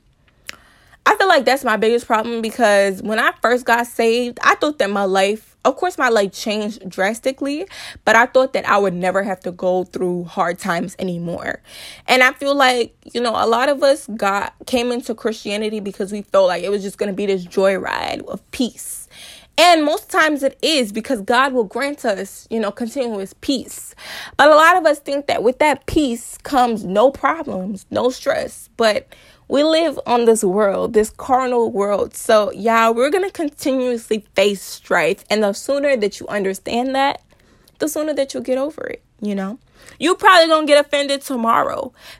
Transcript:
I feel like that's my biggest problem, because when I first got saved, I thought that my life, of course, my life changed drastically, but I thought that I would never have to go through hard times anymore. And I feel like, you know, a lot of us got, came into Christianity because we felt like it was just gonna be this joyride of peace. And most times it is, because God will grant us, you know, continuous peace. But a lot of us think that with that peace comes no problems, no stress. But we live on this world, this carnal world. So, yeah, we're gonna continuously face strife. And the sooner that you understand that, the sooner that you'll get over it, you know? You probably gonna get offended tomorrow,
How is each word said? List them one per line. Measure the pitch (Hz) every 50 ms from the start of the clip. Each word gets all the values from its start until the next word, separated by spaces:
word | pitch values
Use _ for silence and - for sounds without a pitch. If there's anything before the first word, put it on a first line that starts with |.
| _ _ _ _ _ _ _ _ - - - _ _ _ _ _ _ _ - _ -
I | - 427
feel | - 392
like | 381 339 285 226
that's | 254 262 277 269
my | 233 214
biggest | 202 220 220 240 240 -
problem, | - 233 214 220 233 233 226
because | 226 220 214 - 240 - 202 202 196 196 190 190 -
when | 202 220 226
I | 277 330 349 -
first | - 226 247 247 247
got | 247 226 240 240
saved, | 247 - - 233 226 226 247 247 240 240 -
I | - - 403
thought | - - 302 302 -
that | 208 196
my | 208 202 202
life, | 190 190 190 190 202 214 220 _ _ _ _ -
of | 247 277
course, | - 370 359 - 320
my | 269 240
life | 226 214 202 190
changed | - - - 233 208 214 208 208 214 - - 185
drastically, | - 190 190 202 233 - - 262 269 - 285 277 285 311 392 - - - - - - - -
but | 208 220
I | 226 247
thought | 254 - 254 262 262 -
that | 202 -
I | - 202 202
would | 202 190 175
never | 175 185 180 185 196
have | 196 208 185 -
to | - 185
go | 180 180 190 180 180 185 180
through | - - - 185 180 180 175 175
hard | 165 - 196 170 175 180
times | - - 190 170 175 185 185 -
anymore. | - 196 185 175 170 170 170 175 - - - - - _ - - - - - - - -
And | - 247 254 254
I | 262
feel | 285 - 285 277 285
like, | 285 262 254 254 240 226 - _ _ _ - -
you | 240
know, | 240 233 -
a | - 214
lot | 226 233 233 269 294
of | 285 269 302
us | 277 285 285 -
got, | - 202 226 202 196 196 202 - - _ _ -
came | - 254 240 240 247
into | 240 240 240 - 226
Christianity | - - 214 226 - - 214 202 208 220 214 220 214
because | 196 202 190 - 202 190
we | 208 208 202
felt | - - 196 190
like | 180 175 175 175
it | 196
was | 202 196
just | 190 202 -
gonna | - - 208 185
be | 190 208
this | 196 196 185 175
joyride | 175 - 202 190 196 196 180 - - - - - - - - -
of | - - - _ -
peace. | - - 247 - - - - - - - - _ - - - - - - - _ - -
And | 330 359 339 320 294
most | 294 330 427 - -
times | - 359 311 311 302 269
it | 277 262 - - -
is, | 294 320 277 240 202
because | 202 226 - - 269 202
God | 190 - 240 247 269 277 254
will | 247 214
grant | 185 - 233 277 277 294 - -
us, | 226 190 190 196 - - - - -
you | 220 226
know, | 208 202
continuous | 202 - 240 226 - 277 247 233 214 196 196 - - _
peace. | - - 269 220 - - - - - - - - - - - - - - -
But | - 277 302
a | 302
lot | 302 320 330 359
of | 370 320
us | 311 294
think | 302 - 302 277 285 285
that | - - - 196
with | 247 254 -
that | 302 302 269 - -
peace | - - 330 294 247 233 240 - - - -
comes | - - 285 254 247 233 226 196 196
no | 180 190 208 240 277
problems, | 262 - - 277 311 330 294 247 196 185 185 208 202 - - -
no | - 208 226 254
stress. | 254 - - 554 - - - - - - - - _
But | - 226 214 202 - - _ - - - - _ _ _
we | - - 277 302
live | 320 320 320 339 302 - - -
on | 220 240 240 233
this | 233 220 214 214
world, | 185 180 214 208 196 180 180 180 - 233
this | 214 220 -
carnal | - - - - 254 254 262 247 247 240 233 220
world. | 240 196 202 202 202 185 - - -
So, | - - - 220 214 202 190
yeah, | - 190 202 226 226 226 226 226
we're | 226 233 262 294
gonna | 349 370 392 381
continuously | - - 320 294 - - - 285 262 262 254 247 240 226 - - 220 208 - _ -
face | 190 196 208 202 185
strife. | - - - - _ - 180 175 156 165 196 - - -
And | 208 214 208
the | 196 202
sooner | - - - 277 285 285 285 269
that | 226 208 196 - -
you | -
understand | - - 208 185 190 190 - - - - 233 254 269 262
that, | 269 277 277 - - _ _ _ _ _ _ _ _ _ _ _
the | - 311
sooner | 294 - 311 302 311 285
that | 277 277 269 -
you'll | 254 240
get | 269 254
over | 262 269 311 - - -
it, | - - - _ _ _ -
you | 208 208 196
know? | 196 190 196 240 - _ _ _ _ - - - -
You | 254 339 381
probably | - 403 403 370 349 330
gonna | 320 320 311 311
get | 294 285 294 285
offended | - 294 285 285 277 277 277
tomorrow, | - - 269 233 226 226 - - - - - - - 247 _ _ - - -